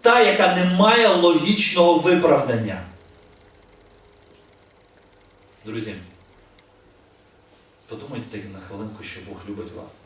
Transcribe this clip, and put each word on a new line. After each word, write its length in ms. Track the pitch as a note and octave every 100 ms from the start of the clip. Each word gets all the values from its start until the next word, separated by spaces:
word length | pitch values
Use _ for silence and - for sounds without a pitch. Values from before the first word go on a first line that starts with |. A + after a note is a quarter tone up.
та, 200 | A#3 A#3+
яка 340 | G3+ - F#3
не 100 | F3+
має 440 | F3+ F3+ G#3+ A#3 A3
логічного 840 | F3+ F3 D#3+ E3 G#3 - F3+ F3
виправдання. 880 | D#3+ D#3 E3+ E3 C#3+ B2 A2+ G#2+ F#2+ F2 - _ _ _ _ _ _ _ _ _ _ _ _ _ _ _ _ _ _ _ _ _ _ _ _ _ _
Друзі, 300 | G#2+ A2+ G#2 F#2+ F2+ _ _ _ _ _ _ _ _ _ _ _ _ _ _ _ _ _ _
подумайте 500 | A2 - A#2+ A2 G#2+ G2+
на 80 | F#2+
хвилинку, 420 | F#2 G2+ G#2+ G#2+
що 180 | G#2+ G2 F#2
Бог 80 | F#2 F#2+
любить 240 | G2+ F2
вас. 240 | - - -